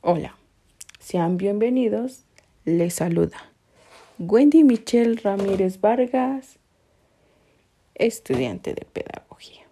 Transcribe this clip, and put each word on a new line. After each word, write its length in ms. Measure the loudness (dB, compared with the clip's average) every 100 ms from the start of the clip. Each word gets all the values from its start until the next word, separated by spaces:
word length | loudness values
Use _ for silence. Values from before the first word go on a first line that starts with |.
| 0
Hola, 280 | -2 -4 -16 _ _ _ _ -20 _
sean 360 | -8 -4 -2 -2
bienvenidos. 840 | -2 -2 0 0 0 -2 -6 -12 _ _ _ _
Les 300 | -2 0 0
saluda 580 | -2 -2 0 -2 -4 -20 _ _ _ _ -20 -20 -14
Wendy 460 | 0 4 6 8
Michelle 560 | 6 4 0 2 2 0
Ramírez 600 | -2 -2 -2 0 -2 0
Vargas, 760 | 0 2 0 -2 -2 -6 -12 _ _ _ _ _ _ _ _ _ _ _ _ _ _
estudiante 760 | -2 -2 -2 -6 -4 -4 -6 -10
de 140 | -10 -12
pedagogía. 800 | -12 -12 -16 _ -20 -20 -20 _